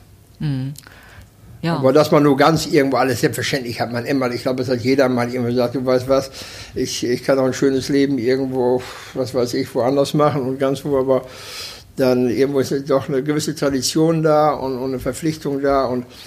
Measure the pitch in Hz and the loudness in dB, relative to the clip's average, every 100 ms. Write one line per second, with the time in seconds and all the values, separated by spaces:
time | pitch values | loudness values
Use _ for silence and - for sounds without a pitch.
0 | - - _ - 156 131 135 147 - - | -20 -20 _ -8 -4 -4 -6 -10 -18 -20
1 | - - - - - - 165 160 131 143 | -20 -20 -20 -20 -20 -8 -4 2 4 4
2 | 147 156 147 135 143 160 151 151 135 123 | 6 6 6 6 4 4 2 2 2 2
3 | 131 117 151 117 113 143 120 113 117 120 | 0 0 -2 -2 -4 -4 -6 -6 -4 -4
4 | 127 139 123 120 135 127 127 127 117 135 | -2 -2 0 -2 -4 -2 -2 -2 2 4
5 | 127 123 120 123 120 123 120 135 127 127 | 4 2 -2 -2 -2 0 0 -2 0 0
6 | 123 135 135 - - - - - 127 - | 2 0 0 -12 -16 -16 -12 -6 -6 -4
7 | 117 127 - 135 131 120 139 135 127 143 | -4 -2 0 2 2 2 0 0 0 2
8 | 139 135 117 131 135 127 123 127 - - | 2 0 0 0 -2 0 0 0 -2 -16
9 | - 139 123 131 123 135 131 135 120 139 | -12 -6 -4 -2 -2 -2 -4 0 0 2
10 | 139 151 147 139 127 135 135 139 151 135 | 2 4 2 2 -4 -2 -2 -2 -2 0
11 | 131 127 - - - - - - - - | 2 0 -2 -18 -16 -14 -16 -18 -16 -2
12 | 131 123 123 107 135 139 127 139 139 135 | 2 2 2 2 2 2 0 -2 0 0
13 | 135 135 147 151 160 156 143 135 123 160 | 0 -4 0 -2 -2 -2 -2 0 -2 2
14 | 160 160 156 151 151 139 131 123 131 127 | 2 2 4 4 4 0 -4 -4 -4 -4
15 | 135 127 160 156 147 139 139 139 123 127 | -6 -4 -4 -4 -4 -2 0 2 0 -2
16 | 123 - | -6 -16